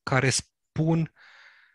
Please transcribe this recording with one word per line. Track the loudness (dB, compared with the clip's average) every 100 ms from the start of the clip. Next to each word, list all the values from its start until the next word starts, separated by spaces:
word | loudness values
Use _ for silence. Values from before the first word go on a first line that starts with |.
care | -2 0 0
spun: | -2 -6 _ _ -4 0 0 -2 _ -20 -20 -20 -20 _